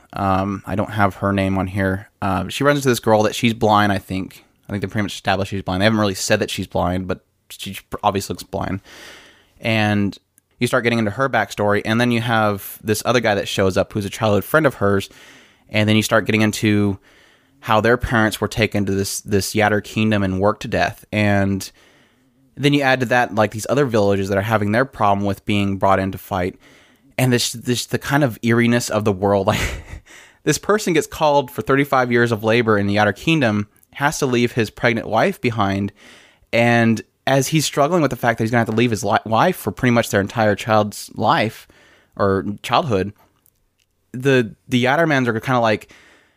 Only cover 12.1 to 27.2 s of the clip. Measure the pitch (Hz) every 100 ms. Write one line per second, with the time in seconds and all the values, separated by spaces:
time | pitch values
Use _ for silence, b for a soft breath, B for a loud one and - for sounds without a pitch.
12.1 | 117 120 113 107 101 - - 107 107 -
13.1 | 123 113 98 - - 95 95 90 110 98
14.1 | - 110 101 - 156 147 - 101 98 -
15.1 | B B B B B _ 107 107 107 107
16.1 | 113 95 107 107 - 110 104 101 95 b
17.1 | b b b b b - 107 113 127 -
18.1 | 113 110 - 101 - 104 104 98 98 98
19.1 | - 98 101 - 107 104 104 - 110 110
20.1 | 104 98 92 101 107 117 95 87 - -
21.1 | 107 104 101 98 98 - b b b b
22.1 | b b _ _ - 143 147 135 131 117
23.1 | 123 123 107 107 107 - 127 135 110 101
24.1 | 101 95 98 107 110 104 110 135 - 104
25.1 | 101 101 98 - 104 101 98 98 95 98
26.1 | - - 95 92 - b b b b b
27.1 | -